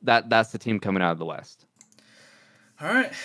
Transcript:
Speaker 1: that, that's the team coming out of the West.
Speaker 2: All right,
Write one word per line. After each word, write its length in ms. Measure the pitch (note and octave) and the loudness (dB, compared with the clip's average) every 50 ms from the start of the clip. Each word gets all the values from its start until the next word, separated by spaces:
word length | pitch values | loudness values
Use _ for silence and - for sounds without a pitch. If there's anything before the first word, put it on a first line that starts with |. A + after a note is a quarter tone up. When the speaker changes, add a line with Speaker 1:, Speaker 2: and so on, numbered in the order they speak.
Speaker 1:
that, 300 | - B2+ A#2 A#2 G#2 A#2 | 0 2 2 2 4 4
that's 200 | A#2 A2+ A2 - | 2 2 2 2
the 80 | - A2 | -2 -8
team 220 | - A#2+ A2 G2 | -4 -4 -4 -2
coming 220 | - G#2 F#2+ F#2+ | -2 -2 0 0
out 100 | F2+ E2+ | 0 0
of 60 | E2 E2 | 0 -2
the 80 | E2+ | -6
West. 400 | D#2+ D2+ - - - - _ _ _ _ _ _ _ _ _ _ _ _ - - _ _ _ _ _ _ _ _ _ _ - | -8 -8 -10 -12 -18 -20 _ _ _ _ _ _ _ _ _ _ _ _ -20 -20 _ _ _ _ _ _ _ _ _ _ -10
Speaker 2:
All 80 | D3 F3+ | -4 0
right, 240 | A3+ C4 B3 - - - | 0 0 0 0 -4 -12